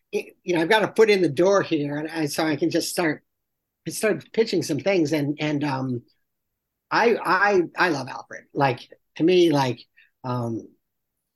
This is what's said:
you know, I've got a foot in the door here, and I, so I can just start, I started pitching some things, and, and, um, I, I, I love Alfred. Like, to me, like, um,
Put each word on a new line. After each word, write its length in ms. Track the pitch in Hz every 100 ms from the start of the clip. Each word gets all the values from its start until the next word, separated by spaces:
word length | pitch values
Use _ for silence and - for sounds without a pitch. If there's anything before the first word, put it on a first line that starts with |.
| _ - - _
you 120 | - 165
know, 60 |
I've 80 | 165
got 140 | 220
a 100 | 185 -
foot 140 | 220
in 120 | 202
the 80 | 165
door 320 | 135 185 196
here, 360 | - 156 147 147
and 120 | 156
I, 160 | 165 151
so 180 | - 160
I 100 | 147
can 140 | 165
just 200 | 165 -
start, 340 | - 165 - _ _ _ _ _ _ -
I 40 |
started 400 | 147 214 160 -
pitching 300 | - 226 185
some 160 | - 147
things, 340 | 190 190 147
and, 240 | 156 143 147
and, 240 | 151 147
um, 400 | 147 131 131 120 - _ _ _ _ _ _ _ -
I, 240 | 160 233 190
I, 460 | 170 190 202 196 160 -
I 120 | 175
love 180 | 139 127
Alfred. 380 | - - - -
Like, 360 | - 139 123 - - _ -
to 80 |
me, 280 | 160 180 170
like, 300 | 143 131 120 - _ _ _
um, 440 | 127 123 117 110 - _ _ _ _ _ _